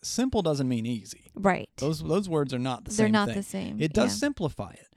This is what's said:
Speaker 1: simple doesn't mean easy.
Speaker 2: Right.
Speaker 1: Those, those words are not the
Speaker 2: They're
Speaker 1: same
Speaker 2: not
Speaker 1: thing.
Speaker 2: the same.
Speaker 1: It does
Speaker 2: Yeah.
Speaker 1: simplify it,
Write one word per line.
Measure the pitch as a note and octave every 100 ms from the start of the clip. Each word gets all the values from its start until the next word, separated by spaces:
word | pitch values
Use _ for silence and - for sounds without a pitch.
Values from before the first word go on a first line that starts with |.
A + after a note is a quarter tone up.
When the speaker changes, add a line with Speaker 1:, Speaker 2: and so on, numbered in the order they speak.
Speaker 1:
simple | - - C4 A#3+
doesn't | E3 C#3+ C3
mean | A#2+ A2+
easy. | A#2 G2+ - -
Speaker 2:
Right. | - G3 F3+ - -
Speaker 1:
Those, | C#3 D#3
those | D#3+ E3+ G3
words | D#3+ C#3
are | C3
not | B2+ B2
the | -
Speaker 2:
They're | G#3+ G#3+
Speaker 1:
same |
Speaker 2:
not | G#3+ G3+
Speaker 1:
thing. | G#3
Speaker 2:
the |
same. | G3 G3 - G#3+
Speaker 1:
It | D#3
does | D#3 A#3+
Speaker 2:
Yeah. | G#3
Speaker 1:
simplify | D4 C#4+ D#3+ - F#2
it, | - -